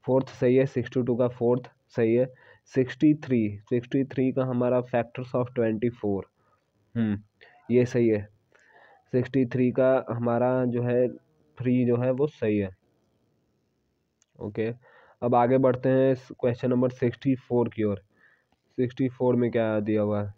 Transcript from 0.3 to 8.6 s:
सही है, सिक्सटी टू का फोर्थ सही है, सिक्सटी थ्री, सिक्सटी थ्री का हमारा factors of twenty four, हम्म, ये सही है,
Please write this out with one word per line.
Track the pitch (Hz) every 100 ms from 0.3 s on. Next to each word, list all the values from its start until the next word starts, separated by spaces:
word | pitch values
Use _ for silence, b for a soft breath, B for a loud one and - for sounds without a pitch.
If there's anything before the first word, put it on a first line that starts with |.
सही | - 127 127
है, | 135
सिक्सटी | - - 131
टू | 123 117
का | 123
फोर्थ | 123 120 123 - _ _ -
सही | 113 117
है, | 127 b b b _
सिक्सटी | 135 127 - 156 151
थ्री, | 127 123 107 104 -
सिक्सटी | 120 120 139 131
थ्री | - 131
का | 131 131
हमारा | 123 123 127 123
factors | 120 117 - 123 127
of | 123 123
twenty | 113 110 120
four, | - 104 98 - _ _ _ _ _ _ 117
हम्म, | 110 101 - _ b b -
ये | 120 127
सही | 127 117
है, | 104 104 _ _ b